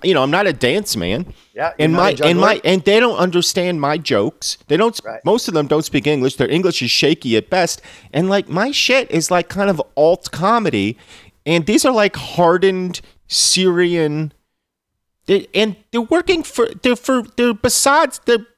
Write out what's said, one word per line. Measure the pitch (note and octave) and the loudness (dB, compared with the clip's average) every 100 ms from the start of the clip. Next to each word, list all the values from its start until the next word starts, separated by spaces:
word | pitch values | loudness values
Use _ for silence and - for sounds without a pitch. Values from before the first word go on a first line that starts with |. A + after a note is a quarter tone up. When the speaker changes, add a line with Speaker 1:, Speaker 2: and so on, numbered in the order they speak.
Speaker 1:
you | F#3 | 0
know, | D#3 | 2
I'm | C3+ | 2
not | F3 G3+ | 2 0
a | |
dance | C3+ B2 F#3+ G3 A2 | 0 0 0 -2 -4
man. | F2 A#2+ F3+ - _ | -2 -4 -6 -16 _
Speaker 2:
Yeah, | A2+ E3 - | -8 -6 0
you're | D#3 | 0
Speaker 1:
And | |
Speaker 2:
not | E3+ | 2
a | |
Speaker 1:
my, | F#3+ | 2
and | C#3+ | 2
Speaker 2:
juggler. | D3+ F3 | 2 4
Speaker 1:
my, | G3+ - D#3+ | 2 2 0
and | F#3+ | 2
they | G3 G#3+ | 2 2
don't | A#3+ D3 | 2 0
understand | F3+ F3 E3 G3 F3+ E3 | 0 0 -2 -2 -2 -2
my | C#3+ D#3 | -2 -2
jokes. | D3+ G#2+ A2+ - - - - | 0 0 0 -4 -10 -10 -2
They | D#3+ | 0
don't, | A3+ - | 0 -2
s-, | A#2 | -10
Speaker 2:
Right. | A2+ D3+ | -6 -2
Speaker 1:
most | A#3+ - | -2 0
of | |
them | D#3+ C#3+ | -2 0
don't | D3+ | -2
speak | - D3 D3 | -2 -2 -2
English. | D3 B2+ - | 0 0 0
Their | A#2 | -2
English | E3 F#3 - | 0 0 -2
is | B2 | -2
shaky | - D3 D#3+ B2+ A2 | 0 0 0 0 -2
at | - | 0
best. | F#3 E3+ - - - - | -2 -2 -4 -14 -20 -8
And, | D3 F#3 | -4 0
like, | G3+ - | -2 -2
my | E3+ B3+ | -4 -2
shit | C#4+ A#3 C4 - | -2 0 0 0
is, | E3 D#3+ | -4 0
like, | F3+ - | -2 -2
kind | F#3+ G3+ | -2 -2
of | E3 - - | -2 -4 0
alt | D#3+ F#3 - | 2 2 -4
comedy. | - F#3+ A#3 F#3 A2+ G2+ A2+ - - - _ D3 | -2 0 0 0 -2 -2 -6 -14 -20 -20 _ -2
And | E3+ D#3 | -2 2
these | B3+ C#4 | 2 4
are, | |
like, | A3+ G3+ D3 | 2 0 -2
hardened | - - E3+ F3+ F#3+ F#3 F3+ F3 - _ - | -6 2 4 4 2 0 -4 -8 -16 _ -6
Syrian, | - - F#3 F#3 F3 F3 E3+ D3+ D3+ D3+ - _ _ _ _ _ _ _ _ - | -2 0 2 2 2 2 0 0 -2 -6 -10 _ _ _ _ _ _ _ _ -2
they, | F#3+ - | -2 0
and | F#3+ G#3+ F3+ _ | -2 -2 -4 _
they're | A#3 | -6
working | A3+ E4+ E4+ F4 | 0 0 0 -2
for, | - - A3+ F#3+ | -2 -2 -2 -2
they're | B3+ A#3+ | -2 0
for, | - C4 - - | 0 -2 -2 -2
they're | A#3+ | -2
Bassad's, | G#3 A#3+ - C4+ D4 C#4+ - - | 0 -2 0 2 2 0 -2 0
they're | A#3 A3+ | 0 -2